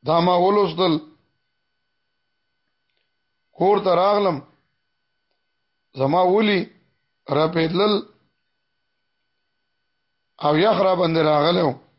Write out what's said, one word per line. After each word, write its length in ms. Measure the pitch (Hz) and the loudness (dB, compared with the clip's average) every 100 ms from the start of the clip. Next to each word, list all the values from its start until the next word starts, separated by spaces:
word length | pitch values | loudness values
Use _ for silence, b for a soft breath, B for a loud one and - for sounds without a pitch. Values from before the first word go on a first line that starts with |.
| - | 0
دا 120 | 165 | 0
ما 160 | 175 180 | 2 2
ولوستل، 580 | 185 208 196 165 185 151 - _ _ _ _ _ _ _ _ _ _ _ _ _ _ _ _ _ _ _ _ _ _ _ _ - | 2 0 -2 -2 -2 -2 -6 _ _ _ _ _ _ _ _ _ _ _ _ _ _ _ _ _ _ _ _ _ _ _ _ -2
کور 200 | 180 202 | 0 2
ته 160 | 190 170 | 2 0
راغلم، 420 | 196 208 196 147 - _ _ _ _ _ _ _ _ _ _ _ _ _ _ - | 2 0 -2 -4 -10 _ _ _ _ _ _ _ _ _ _ _ _ _ _ -6
زما 260 | 135 170 185 | -2 0 2
ولی 320 | 196 214 196 - _ _ _ _ _ - | 2 0 -2 -4 _ _ _ _ _ -6
را 180 | 139 156 | -2 0
پیدلل 460 | 165 160 170 214 208 - _ _ _ _ _ _ _ _ _ _ _ _ _ _ _ _ _ _ _ _ _ _ _ | -2 -4 -2 -2 -2 -6 _ _ _ _ _ _ _ _ _ _ _ _ _ _ _ _ _ _ _ _ _ _ _
او 140 | 147 151 | -2 2
یخ 200 | 202 185 | 2 2
را 140 | 190 185 | 0 0
باندې 260 | 170 165 156 | 0 0 0
راغلی 300 | 151 151 180 | 2 0 0
و. 120 | 160 123 _ | -2 -4 _